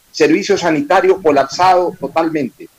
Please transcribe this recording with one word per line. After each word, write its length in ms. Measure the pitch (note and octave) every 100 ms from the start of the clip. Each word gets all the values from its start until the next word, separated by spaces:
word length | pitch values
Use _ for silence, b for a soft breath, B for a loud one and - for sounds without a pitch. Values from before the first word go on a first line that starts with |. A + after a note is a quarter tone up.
| _
servicio 440 | - D3 F3 G3 G3
sanitario 640 | E3+ D#3 C#3+ F#3 F#3 F#3
colapsado 760 | D#3 C#3+ C3 - F3+ F3+ F3 -
totalmente, 720 | C3 D#3+ E3 D#3 A#2+ - E2+